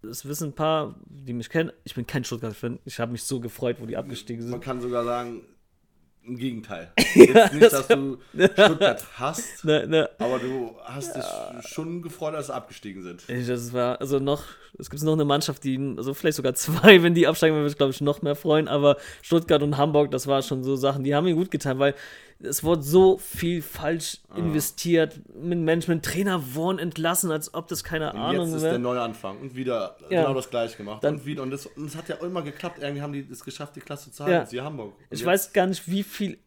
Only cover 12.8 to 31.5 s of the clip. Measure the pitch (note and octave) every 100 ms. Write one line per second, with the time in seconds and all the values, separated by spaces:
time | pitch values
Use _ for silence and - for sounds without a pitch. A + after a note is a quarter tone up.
12.8 | G#2 F#2+ F2+ F2 - B2 B2 B2 A#2+ B2
13.8 | B2 B2+ C3+ C#3 C#3 D3 - - - -
14.8 | - D3 D#3 D#3 D3 C#3+ D#3 C#3 C#3 C3
15.8 | C#3 A#2 B2+ C#3 E3+ D3+ C3+ - - D#3+
16.8 | G3+ F#3+ E3+ E3+ D#3+ D#3 D#3+ D#3 D3 D3
17.8 | C#3 C3 C#3+ C#3+ D3 C#3+ D#3 D3+ D#3 C#3+
18.8 | C#3+ C#3 - - - E3+ E3 D3+ D3 C#3
19.8 | D3+ D3 C#3+ B2+ C#3 C3+ C3 C3 B2+ C#3
20.8 | C#3 C#3 C3+ C#3+ F3+ E3 F#3 D3+ C#3+ C3
21.8 | C#3 C#3+ - - - _ - C#3 D#3 E3+
22.8 | C#3 F3+ F#3+ F#3 - - E3+ F3 D3+ -
23.8 | D#3 E3 - - _ F3+ E3+ D3+ C#3+ -
24.8 | E3+ E3 D#3+ D3+ - - E3+ F3 D#3+ E3
25.8 | E3 E3 - E3+ G3+ F#3 C3 C3+ E3+ F#3+
26.8 | E3+ D#3+ E3 F3 F3+ D#3 D3+ D#3+ E3 E3
27.8 | - E3 D#3 - D3+ F3+ E3 D#3+ D#3+ A#2+
28.8 | B2 B2 A#2 G#2+ F#2+ G2+ C3+ B2 B2+ A#2
29.8 | F#2 - - F3+ D3+ C3 B2 A#2+ A2+ -
30.8 | G#2 G#2+ D3 D3+ C3+ C#3+ C3